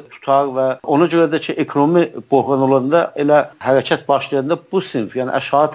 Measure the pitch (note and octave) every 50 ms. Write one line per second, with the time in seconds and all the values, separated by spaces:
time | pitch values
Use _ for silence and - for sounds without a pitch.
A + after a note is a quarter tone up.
0 | - - - - - C#3 C3+ C#3 C#3+ C#3 B2+ C3 C3 C3 B2+ - - D3+ D3 D3
1 | F3 D#3+ E3 E3+ E3 D3+ D#3 D#3 - - D#3 D#3 D3+ - - C#3+ C#3+ D#3 F3 F3
2 | E3 - - C#3 - - C#3 C3 G#2+ B2 C#3 C3 C3+ C3 C3+ C3 B2+ C#3 D#3+ E3+
3 | E3 - - D3 D3 C#3+ D3 D3 C3 - - - - B2+ C3+ C3+ - - E3 -
4 | - - C#3+ C3 - - C#3+ C3+ C3 D3 E3+ E3+ - _ F#3+ F#3+ F3+ - - B2+
5 | G#2+ F#2 - B2+ B2+ B2+ - C3+ - - D3 C#3+ D3+ D3